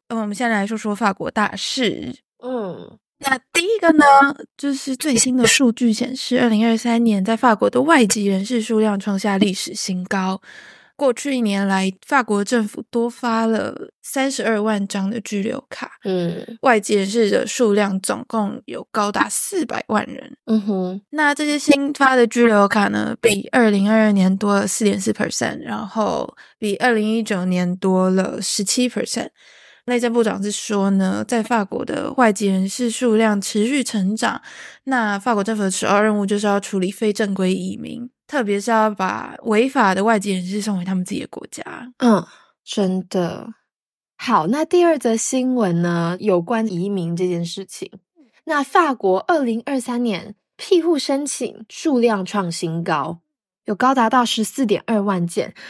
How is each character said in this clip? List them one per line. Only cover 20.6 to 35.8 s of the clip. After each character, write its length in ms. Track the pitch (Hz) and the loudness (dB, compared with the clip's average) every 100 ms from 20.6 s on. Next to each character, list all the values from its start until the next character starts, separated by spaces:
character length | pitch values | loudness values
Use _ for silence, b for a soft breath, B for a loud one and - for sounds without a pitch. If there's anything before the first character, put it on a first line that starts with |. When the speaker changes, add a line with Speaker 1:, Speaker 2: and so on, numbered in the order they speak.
Speaker 2:
哼。 400 | 208 190 180 190 - | 0 -2 -2 -6 -8
Speaker 1:
那 240 | 302 294 | -2 0
这 100 | 285 | 0
些 140 | 302 294 | 0 0
新 340 | 294 277 277 | 4 2 2
发 240 | 277 269 254 | 2 4 6
的 120 | 233 | 4
居 180 | 240 233 | 6 6
留 220 | 208 202 | 6 4
卡 200 | 208 202 | 4 0
呢， 260 | 208 214 226 | 0 -4 0
比 300 | 220 196 - | 2 2 0
二 200 | 262 220 | 4 4
零 200 | 202 202 | 4 4
二 60 | 220 | 4
二 140 | 214 | 4
年 240 | 196 185 190 | 4 4 2
多 160 | 202 | 2
了 140 | 196 202 | 0 0
四 180 | - 208 | 0 0
点 140 | 202 | 0
四 120 | 202 | -2
percent， 480 | 208 - - - - | -2 -2 -2 -4 -6
然 240 | - 214 208 | -8 -8 -8
后 480 | 226 202 165 - - B B | -4 -2 -2 -6 -12 B B
比 160 | 208 196 | -6 0
二 180 | - | 2
零 240 | 220 214 226 | 2 2 0
一 60 | |
九 220 | 208 190 185 | -2 -2 0
年 300 | 180 180 180 | 0 0 0
多 340 | 190 185 185 | 2 2 4
了 280 | 185 185 - | 2 0 -4
十 240 | 190 - | -4 -4
七 240 | 196 - 247 | -2 0 0
percent。 420 | - - - - _ b b b b - | -2 -6 -6 -8 _ b b b b -4
内 140 | 247 | 0
政 140 | 233 | 0
部 100 | 233 | 2
长 180 | 220 190 | 0 0
是 100 | 202 | -4
说 400 | 208 - 202 196 | -6 -4 0 2
呢， 340 | 190 190 202 214 | 2 2 -2 -2
在 140 | 233 | -2
法 240 | 214 240 190 | 0 -2 -2
国 180 | - | -4
的 300 | - - - - | -4 -4 -4 2
外 140 | 233 | 4
籍 140 | 196 202 | 4 0
人 240 | 190 190 | 0 0
士 220 | - 240 | -2 -4
数 240 | 226 247 220 | 0 2 4
量 260 | 220 202 | 4 2
持 240 | - 214 226 | -2 -2 0
续 180 | 285 | 0
成 320 | 233 214 185 220 | -2 0 0 0
长， 240 | 233 - B B B B | -2 -4 B B B B
那 340 | 269 262 214 196 | -4 -2 0 -2
法 160 | 254 | 0
国 100 | 208 | 0
政 140 | 196 214 | 0 -2
府 60 | |
的 80 | 190 | -2
首 160 | 185 | -2